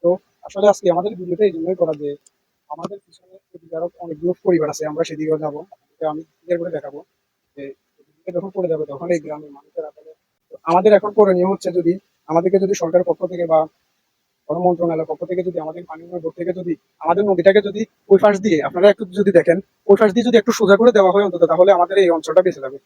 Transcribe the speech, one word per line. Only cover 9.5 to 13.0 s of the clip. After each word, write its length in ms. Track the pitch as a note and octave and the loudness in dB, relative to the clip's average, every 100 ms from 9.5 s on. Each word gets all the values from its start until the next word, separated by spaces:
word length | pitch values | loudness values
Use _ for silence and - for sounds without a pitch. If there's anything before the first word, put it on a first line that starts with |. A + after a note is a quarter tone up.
| C#3 | -20
মানুষের 260 | _ - D3+ | _ -14 -14
আসলে, 260 | _ - - _ _ _ | _ -20 -20 _ _ _
তো 100 | - | -16
আমাদের 280 | - F3 G3 | -2 2 4
এখন 180 | G#3 G#3 | 4 2
করণীয় 340 | G#3 G3+ F3+ F#3 | 2 2 4 0
হচ্ছে, 200 | G3 F#3 F3 | -2 -4 -2
যদি 160 | E3+ F#3+ _ _ _ | -2 -4 _ _ _
আমাদেরকে 280 | D#3+ F3+ G3 | -2 0 0
যদি 100 | F#3+ G3+ | 0 -4
সরকারের 240 | E3+ F3 | -2 -2